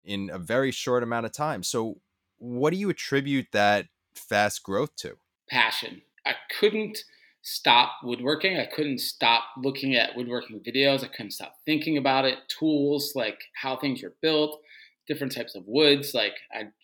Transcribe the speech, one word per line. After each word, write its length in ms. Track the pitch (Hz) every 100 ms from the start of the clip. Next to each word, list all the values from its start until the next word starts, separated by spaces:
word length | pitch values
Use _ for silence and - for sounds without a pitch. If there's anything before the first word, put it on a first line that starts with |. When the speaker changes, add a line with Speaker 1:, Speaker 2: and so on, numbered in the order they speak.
Speaker 1:
in 280 | 87 101 98
a 60 | 92
very 320 | 85 123 135
short 320 | - 131 123
amount 240 | 117 117 113
of 60 |
time?" 300 | - 151 110
So 380 | - 120 113 - _ _ _ -
what 320 | 120 123 151
do 80 | 190
you 100 | 202
attribute 600 | - - 139 139 135 -
that 360 | 104 101 104 90 _ _
fast 480 | - - 101 104 -
growth 340 | - 98 147 -
to? 220 | - - _ _ -
Speaker 2:
Passion. 500 | 127 110 - - - _ _
I 120 | 135 - - -
couldn't 460 | 208 214 214 214 - _ _ _
stop 560 | - - 135 120 - -
woodworking. 540 | 123 120 127 151 190 170
I 80 |
couldn't 360 | 117 - 151 123
stop 440 | - - 117 117 - 127
looking 360 | 135 139 135
at 220 | 123 - 120
woodworking 440 | 120 123 - 107
videos. 440 | 104 135 139 135
I 40 | 131
couldn't 240 | - 104
stop 220 | - - - 151
thinking 320 | 151 147 143
about 260 | 135 131
it, 140 | 135 127 -
tools, 640 | - 156 147 143 143 -
like, 240 | 131 110 - -
how 220 | - 131 131
things 260 | 143 123
were 120 | 92 -
built, 380 | 156 151 151 - _ - - _ -
different 260 | 143 131
types 200 | 123 117
of 100 | 98 95
woods. 460 | 135 147 143 135
Like, 220 | 117 101 - -
I 120 | 110 107 _